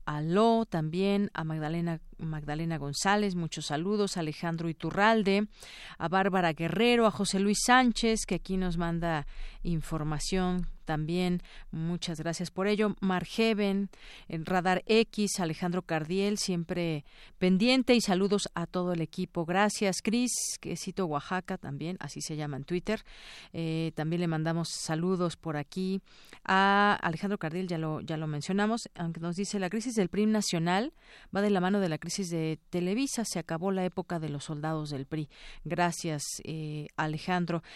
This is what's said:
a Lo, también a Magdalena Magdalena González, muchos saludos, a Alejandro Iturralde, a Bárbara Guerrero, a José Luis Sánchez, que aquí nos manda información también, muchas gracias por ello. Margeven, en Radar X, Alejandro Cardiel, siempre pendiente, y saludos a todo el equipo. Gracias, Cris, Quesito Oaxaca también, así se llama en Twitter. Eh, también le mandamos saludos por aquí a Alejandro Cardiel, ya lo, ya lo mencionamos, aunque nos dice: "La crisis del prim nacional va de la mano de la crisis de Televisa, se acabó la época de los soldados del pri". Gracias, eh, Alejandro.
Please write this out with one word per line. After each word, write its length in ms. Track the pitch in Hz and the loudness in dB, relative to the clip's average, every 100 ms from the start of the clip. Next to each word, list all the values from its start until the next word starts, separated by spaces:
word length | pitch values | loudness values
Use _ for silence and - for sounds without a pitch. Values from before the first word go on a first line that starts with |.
| - | -6
a 160 | 151 | -4
Lo, 440 | 156 190 233 226 226 | 2 4 6 4 2
también 680 | 170 156 180 196 202 202 | -2 -2 0 2 2 0
a 120 | - 160 | -2 -4
Magdalena 560 | 160 151 170 170 160 - - | -2 -2 -2 -2 -4 -8 -8
Magdalena 600 | 165 156 147 151 165 160 | -6 -6 -4 -4 -2 -2
González, 580 | 143 139 196 208 202 175 | -4 0 2 4 2 0
muchos 320 | 160 - - | -4 -4 -4
saludos, 500 | 147 185 214 202 185 | -2 0 0 0 0
a 40 | |
Alejandro 480 | 156 143 170 165 170 | -4 -4 -4 -2 -4
Iturralde, 800 | 156 160 175 208 226 196 196 214 - - - - - | -4 -4 2 4 6 4 2 0 -6 -18 -16 -16 -6
a 100 | 165 | 0
Bárbara 460 | 190 196 185 170 | 2 2 4 2
Guerrero, 520 | 156 165 180 240 240 226 | 2 -2 4 4 6 6
a 60 | |
José 280 | - 196 190 | 4 0 2
Luis 200 | 202 202 - | 4 4 6
Sánchez, 600 | 254 247 - 226 220 - | 6 6 4 2 2 0
que 80 | 175 | -4
aquí 220 | - 185 | -2 0
nos 200 | 180 170 | 0 0
manda 480 | 170 170 170 156 143 - - - | 0 0 0 -2 -4 -8 -10 -6
información 1040 | 170 165 - 160 151 151 - 190 180 180 175 - | -2 -2 -2 -2 -2 -2 0 0 2 0 -4 -6
también, 560 | - 156 156 175 180 180 - - - | -4 -2 0 0 2 0 -4 -16 -10
muchas 480 | 160 165 175 - 151 | -6 -4 -2 -4 -4
gracias 320 | 160 165 175 | -4 -4 -6
por 160 | - 202 | -2 0
ello. 220 | 208 214 - | 2 2 0
Margeven, 880 | 190 180 170 - 226 208 202 196 202 - - - - | 0 0 -2 0 2 2 0 0 -4 -8 -20 -20 -10
en 180 | 165 156 | -8 0
Radar 380 | 185 180 180 - | 0 2 0 4
X, 540 | 220 233 - 202 - | 4 4 0 -2 0
Alejandro 440 | 165 160 180 180 | -2 -2 -2 -2
Cardiel, 540 | - 160 156 190 202 208 | -2 -4 0 0 0 0
siempre 680 | - 175 165 180 170 151 - - - - | 0 -2 -2 -2 -2 -2 -6 -20 -18 0
pendiente, 580 | 185 185 240 262 247 240 | 4 6 6 4 6 4
y 60 | |
saludos 480 | 208 185 190 202 - | 6 2 4 2 0
a 140 | - 170 | -6 -4
todo 240 | 185 180 | -2 -2
el 80 | 170 | -2
equipo. 460 | 156 - 180 175 165 | -2 -4 -6 -4 0
Gracias, 560 | 185 208 - 202 175 | 2 2 2 0 0
Cris, 540 | - 233 247 - - - | 0 0 0 -2 -4 -8
Quesito 460 | - 170 - 175 175 | -8 -8 -6 -4 -2
Oaxaca 520 | 143 - 185 - 185 | -2 -2 -6 -4 -8
también, 380 | - 139 156 190 | -6 -6 -6 -6
así 180 | 143 147 | -10 -10
se 160 | - 156 | -8 -6
llama 220 | 151 135 | -6 -6
en 80 | 143 | -4
Twitter. 340 | 175 - 214 - - - - - | -4 -2 -6 -6 -20 -20 -20 -12
Eh, 400 | 170 165 160 165 160 | -6 -4 -2 -2 -2
también 240 | 156 175 | -2 0
le 80 | 175 | 0
mandamos 400 | 156 160 165 165 | 0 0 0 -2
saludos 640 | - - 160 180 185 175 - | -6 -4 -2 0 2 0 -2
por 180 | 165 147 | -6 -6
aquí 460 | 143 190 185 190 - - - - | -6 -4 -2 -4 -6 -20 -20 -10
a 560 | - 190 196 202 208 202 | 2 4 6 6 6 4
Alejandro 360 | - 160 202 202 | 0 -2 -4 -2
Cardiel, 320 | 160 170 185 | -4 -4 -4
ya 80 | 165 | -2
lo, 240 | 160 156 | -2 -4
ya 160 | 131 156 | -4 -4
lo 100 | 156 | -2
mencionamos, 600 | 147 165 196 214 233 - - | -4 -2 0 2 0 -6 -6
aunque 260 | 165 165 | -6 -4
nos 160 | 170 170 | -6 -4
dice: 220 | 196 208 | -4 -2
"La 100 | 180 | -2
crisis 240 | 214 240 226 | -2 -2 0
del 140 | 180 | 2
prim 220 | 190 214 | 2 2
nacional 600 | 214 - 175 170 185 277 - - - - | 2 2 0 2 2 0 -8 -20 -20 -6
va 80 | 196 | 0
de 80 | 208 | 2
la 120 | 196 | 4
mano 180 | 180 202 | 4 2
de 80 | 180 | 2
la 100 | 156 | -2
crisis 320 | 175 - 180 | -4 -4 -2
de 300 | 165 160 156 - | -2 -2 -4 -4
Televisa, 540 | 175 175 214 277 - | -2 0 0 0 -2
se 160 | 220 180 | -4 -4
acabó 320 | 160 160 196 | -4 -4 0
la 140 | 190 185 | 0 -2
época 340 | 190 - 175 | -4 -6 -4
de 80 | 156 | -4
los 160 | 143 | -6
soldados 460 | - 147 156 156 151 | -6 -6 -2 -4 -4
del 160 | 139 135 | -6 -6
pri". 240 | 156 147 - - - | -6 -6 -10 -18 -12
Gracias, 800 | 156 175 175 165 170 147 - - | -6 0 2 0 -4 -4 -6 -8
eh, 440 | - 160 151 151 147 - | -8 -8 -6 -6 -8 -4
Alejandro. 640 | 156 156 - 180 170 170 - | -2 -2 0 0 0 -2 -4